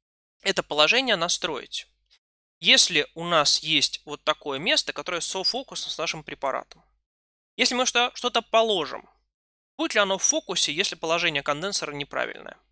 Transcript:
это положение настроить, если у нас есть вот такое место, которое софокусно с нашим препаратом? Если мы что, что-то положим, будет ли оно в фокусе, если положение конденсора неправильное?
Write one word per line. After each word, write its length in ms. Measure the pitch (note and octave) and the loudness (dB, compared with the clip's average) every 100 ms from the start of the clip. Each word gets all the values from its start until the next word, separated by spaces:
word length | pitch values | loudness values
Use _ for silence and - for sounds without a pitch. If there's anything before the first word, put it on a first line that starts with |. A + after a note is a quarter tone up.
| _ _ _ _ | _ _ _ _
это 220 | G3 F#3+ | -2 -2
положение 520 | - D3 D3+ A#3+ C4 F#3+ | 0 4 4 4 2 0
настроить, 720 | E3+ - F3+ C#3 - - - _ _ _ _ _ _ - | 0 -2 -4 -6 -8 -12 -14 _ _ _ _ _ _ -2
если 480 | E3+ B3+ - D#3+ C#3+ E3 | 4 6 6 2 0 -4
у 80 | |
нас 360 | E3+ E3 C#3+ - | 2 4 4 2
есть 420 | D#3 D3+ - - - | 2 0 0 -4 -12
вот 180 | D3 | -6
такое 360 | - D3+ C#3+ C3+ | -4 -4 -4 -4
место, 340 | F#3+ D4+ - | 0 0 -2
которое 280 | C#3+ D3 E3+ | -6 -6 -6
софокусно 680 | - F#3+ F3+ B3 C4 E3+ - | -4 -4 -4 -4 -8 -10 -8
с 60 | - | -6
нашим 260 | D#3+ D#3+ | -6 -6
препаратом? 600 | - D3 C#3 B2+ - - _ _ _ _ _ _ _ - | -10 -6 -4 -4 -8 -18 _ _ _ _ _ _ _ 0
Если 180 | B3 | 0
мы 120 | B3 B3 | 2 2
что, 260 | A#3+ B3 | 2 0
что-то 280 | - B3 A#3 | -2 -2 -2
положим, 680 | - A3+ A3+ G3 C3+ - - _ _ _ _ _ _ - | 2 2 4 0 -2 -8 -12 _ _ _ _ _ _ -6
будет 180 | D#4+ A3 | 0 2
ли 60 | |
оно 160 | G3 F#3+ | 2 2
в 60 | |
фокусе, 500 | - D#4 - F3+ - | 2 2 0 -2 0
если 220 | D3 G3+ F3+ | 0 -2 -2
положение 460 | D#3+ E3+ E3+ D3 | -2 0 0 0
конденсора 520 | C#3 D3 F#3+ G3 D3+ | -2 -2 -2 -4 -4
неправильное? 640 | C#3+ C#3 C3 B2 - - - _ | -8 -6 -4 -4 -8 -16 -20 _